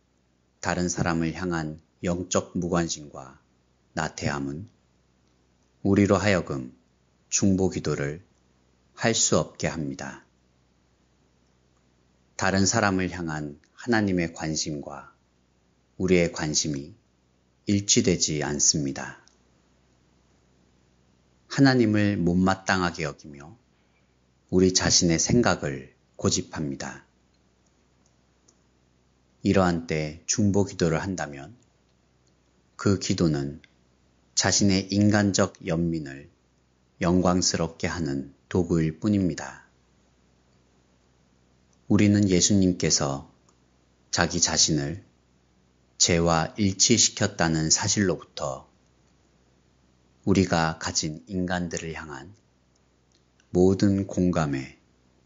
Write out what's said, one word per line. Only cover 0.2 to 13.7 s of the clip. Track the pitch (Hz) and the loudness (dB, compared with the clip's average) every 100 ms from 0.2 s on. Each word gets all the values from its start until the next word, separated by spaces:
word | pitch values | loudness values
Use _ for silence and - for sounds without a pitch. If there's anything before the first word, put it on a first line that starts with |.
| _ _ _ _ | _ _ _ _
다른 | - 87 90 | -4 -2 -2
사람을 | - 87 82 82 | 0 0 0 -2
향한 | 80 92 85 78 78 _ _ | -4 -4 -4 -6 -10 _ _
영적 | 90 87 90 101 - 95 | -4 -4 -2 -2 -2 -6
무관심과 | 87 87 82 78 73 73 65 67 _ _ _ _ _ | -2 -2 -2 -6 -12 -16 -18 -20 _ _ _ _ _
나태함은 | - 78 - 80 71 69 73 104 _ _ _ _ _ _ _ _ _ _ _ | -6 -6 -6 -6 -4 -6 -10 -14 _ _ _ _ _ _ _ _ _ _ _
우리로 | 98 98 98 98 | 2 4 4 4
하여금 | 98 92 - 73 62 - _ _ _ _ _ | 4 0 0 -8 -8 -16 _ _ _ _ _
중보기도를 | - 101 95 95 82 76 73 71 76 - _ _ _ _ _ _ | 0 2 2 0 -2 -4 -4 -4 -8 -16 _ _ _ _ _ _
할 | - 117 | -2 0
수 | 110 - 95 | 2 2 2
없게 | 78 - 85 | 0 -4 -6
합니다. | 80 71 67 69 67 _ _ _ _ _ _ _ _ _ _ _ _ _ _ _ _ _ _ _ _ _ - | -4 -8 -8 -12 -16 _ _ _ _ _ _ _ _ _ _ _ _ _ _ _ _ _ _ _ _ _ -4
다른 | 95 95 | 0 2
사람을 | 95 113 104 92 90 | 2 2 2 0 -2
향한 | 87 85 78 73 71 _ | -4 -8 -8 -10 -14 _